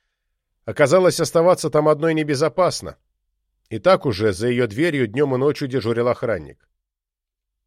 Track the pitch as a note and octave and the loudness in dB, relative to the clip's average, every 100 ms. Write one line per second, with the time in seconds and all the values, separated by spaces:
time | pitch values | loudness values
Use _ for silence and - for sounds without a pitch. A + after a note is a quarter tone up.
0 | _ _ _ _ _ _ - G#2+ C#3 F3+ | _ _ _ _ _ _ -10 0 4 4
1 | F3+ D#3 D#3 E3 E3+ E3+ D#3 D3+ D3+ D3+ | 4 2 0 2 2 2 0 0 2 2
2 | D#3+ D#3 D3+ C3+ D#3 F3+ F3 - F2+ - | 0 0 -2 -2 -2 0 -2 -2 -10 -16
3 | _ _ _ _ _ _ _ A2 F3 F#3+ | _ _ _ _ _ _ _ -2 2 2
4 | C#3 F#2+ G#2+ F2+ A#2+ B2 A#2+ G#2 E3+ D3 | 2 0 0 0 -2 0 -2 0 -2 0
5 | A#2 A#2 D3 B2+ C#3+ - C#3 B2+ G#2+ A#2 | -2 0 -2 0 0 -2 -4 -4 -2 0
6 | A#2+ A#2 A#2+ F#2+ C#2+ C2+ _ _ _ _ | 0 -2 -2 -4 -8 -18 _ _ _ _
7 | _ _ _ _ _ _ | _ _ _ _ _ _